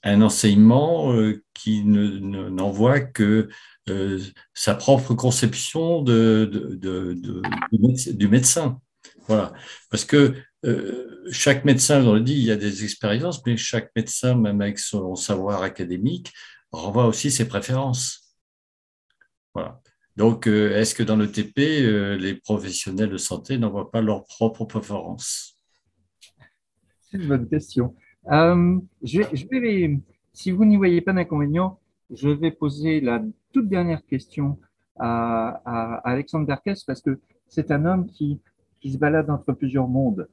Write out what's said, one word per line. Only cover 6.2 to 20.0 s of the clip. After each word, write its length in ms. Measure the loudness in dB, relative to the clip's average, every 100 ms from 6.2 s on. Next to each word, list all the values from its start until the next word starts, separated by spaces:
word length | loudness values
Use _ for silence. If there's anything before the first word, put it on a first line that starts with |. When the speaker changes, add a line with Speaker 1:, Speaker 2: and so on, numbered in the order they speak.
| 6 4 2
Speaker 1:
de, 260 | -2 -8 -8
de, 380 | -6 -4 -6
de, 280 | -8 -8 -8 -8 -6 -2
de 60 | 2
méde-, 360 | 4 2 -4 0
du 120 | 4
médecin. 520 | 4 4 2 -2 -4 _ _ -20 _ -2
Voilà. 260 | -2 -2 -10 -20 -20 _
Parce 140 | -8
que, 300 | 2 4 4 2 -14 _
euh, 600 | -2 -2 -4 -10 -12 -16 -12
chaque 320 | -2 2 2
médecin, 420 | 4 4 4 4 6
on 80 |
le 60 | 4
dit, 140 | 4
il 100 | 2
y 80 | 2
a 40 | 0
des 280 | -2 -6
expériences, 600 | -8 -6 -4 -2 -4 -6
mais 120 | -4 -4
chaque 340 | -2 -6 -4 -6
médecin, 400 | -6 -2 0 2
même 240 | 2 0
avec 180 | -4 -6
son 380 | -6 -6 -6 -8
savoir 460 | -4 -4 -2 -4
académique, 720 | -4 -6 -8 -2 -2 -4 -12 -20 -20 -20 _
renvoie 360 | -10 -4 2 2
aussi 260 | 2 -2
ses 160 | -2 -2
préférences. 880 | -4 -4 -4 -2 -4 -6 -12 _ _ _ _ _ _ _ _ _ _ _ _ _
Voilà. 260 | -12 -12 -14 _ _